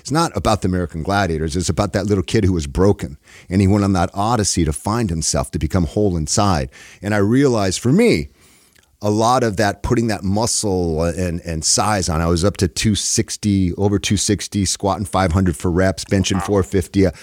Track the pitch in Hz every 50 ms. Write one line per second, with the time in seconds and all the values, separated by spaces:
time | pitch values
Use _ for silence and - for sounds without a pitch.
0 | - - 135 160 170 160 - 110 - 117 107 - - 95 92 92 90 80 - 82
1 | 76 92 98 101 101 85 80 76 78 82 71 92 87 - 82 110 104 98 - 104
2 | 95 104 104 95 - - - 117 101 92 92 85 73 71 69 - 92 101 98 -
3 | - 64 71 - _ - - - - - 87 98 101 92 104 104 101 98 98 90
4 | 87 - - 98 101 113 123 113 101 - - - 82 76 73 - - 98 107 120
5 | 117 92 82 80 78 - - 73 67 - - 80 76 78 - 95 85 73 - 104
6 | 104 101 87 82 76 73 - - 104 101 90 73 67 67 - - - - - -
7 | - 101 107 104 98 104 120 135 143 135 120 107 101 95 87 - - 117 143 202
8 | 240 220 131 82 71 - - _ _ _ _ _ _ _ _ _ _ _ _ _
9 | 104 104 104 107 113 117 127 131 123 113 98 101 107 101 98 - - - 123 120
10 | 117 113 104 - - 95 98 104 117 113 - - - 104 92 92 87 82 80 76
11 | 85 85 76 82 92 90 82 87 - 87 82 80 78 - - - 98 104 107 98
12 | 85 - 80 80 82 85 87 82 85 101 87 - 98 82 - - - 110 101 -
13 | - - - - 107 - - - - 107 101 98 95 87 - - 98 104 101 95
14 | - - 107 95 - - 104 92 - - - 104 98 - - - - 98 92 90
15 | 104 - - 92 95 90 78 98 98 90 80 - - 90 82 90 92 95 92 -
16 | - - 101 98 92 - 98 95 95 98 104 98 90 - - 95 90 - - 98
17 | 95 90 - -